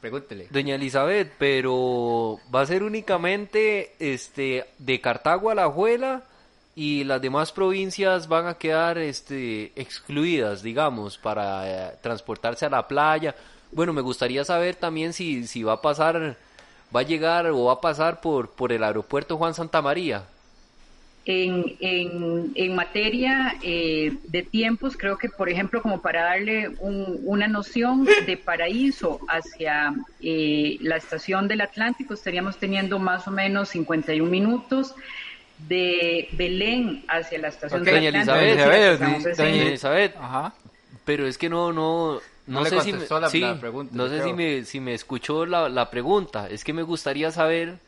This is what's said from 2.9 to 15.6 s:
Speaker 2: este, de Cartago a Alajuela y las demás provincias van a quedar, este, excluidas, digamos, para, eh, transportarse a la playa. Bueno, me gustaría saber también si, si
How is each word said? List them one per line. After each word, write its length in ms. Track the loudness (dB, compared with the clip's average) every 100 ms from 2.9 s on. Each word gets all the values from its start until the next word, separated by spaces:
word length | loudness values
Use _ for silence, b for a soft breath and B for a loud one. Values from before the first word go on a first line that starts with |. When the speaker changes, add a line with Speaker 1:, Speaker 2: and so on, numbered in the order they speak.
| -4 -2 0 2 -2 0 2 2 0 -4 _
Speaker 2:
este, 680 | -4 -4 -8 -6 -2 -2 -6 _
de 200 | -2 0
Cartago 500 | 0 0 2 2 2
a 40 |
Alajuela 720 | 2 2 2 0 2 -2 -6 -10 b b b _ -6
y 280 | -2 -2
las 180 | 0 0
demás 300 | 0 -2 -2
provincias 760 | 0 0 2 -4 0 2 0 2
van 200 | 0 0
a 80 | -4
quedar, 420 | 0 2 2 0
este, 760 | -4 -6 -8 -6 -4 -6 -6 -12
excluidas, 840 | -14 -14 -6 -2 2 2 0 -2
digamos, 540 | -4 0 0 -2 -8 -6
para, 720 | -4 -2 -2 -4 -6 -6 -8
eh, 20 | -8
transportarse 640 | -6 -6 -6 -4 -4 -2 0
a 40 |
la 180 | 0 0
playa. 460 | 2 2 2 -2 -8 B B B
Bueno, 200 | -2 0
me 100 | 0
gustaría 420 | -2 -2 0 0 0
saber 300 | 0 0 -2
también 380 | -4 -4 -6
si, 340 | -6 -4 -4 -6
si 160 | -4